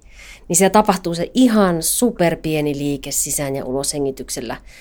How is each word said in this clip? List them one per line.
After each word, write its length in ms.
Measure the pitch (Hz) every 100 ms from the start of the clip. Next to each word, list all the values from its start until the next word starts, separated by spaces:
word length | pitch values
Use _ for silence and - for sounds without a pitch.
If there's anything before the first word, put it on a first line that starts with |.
| - - - - -
Niin 80 | 175
siellä 160 | 190
tapahtuu 440 | 214 214 185 170 170
se 160 | 170
ihan 500 | - 254 214 190 165
superpieni 960 | 165 - 247 - 170 160 160 156 147 143
liike 340 | 143 139 139
sisään- 440 | - 147 143 139 135
ja 100 | 123
uloshengityksellä. 920 | 131 139 147 135 131 123 - 113 - - -